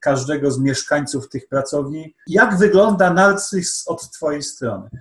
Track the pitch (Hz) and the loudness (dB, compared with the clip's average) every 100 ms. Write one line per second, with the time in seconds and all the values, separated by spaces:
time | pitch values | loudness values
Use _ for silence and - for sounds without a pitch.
0 | 147 131 127 147 139 127 135 127 - 147 | 0 0 0 0 0 0 0 -2 -2 -2
1 | 139 135 - - - 135 135 147 139 156 | -2 -6 -8 -12 -6 -6 -4 -4 -4 -8
2 | 156 _ - 190 247 185 202 190 214 190 | -14 _ -2 2 2 4 4 6 4 4
3 | 180 170 196 196 - 190 175 - - 160 | 2 4 4 2 -2 -4 -4 -6 -8 -8
4 | - - 156 147 143 - 120 98 98 - | -10 -8 -4 -4 -8 -8 -6 -6 -10 -18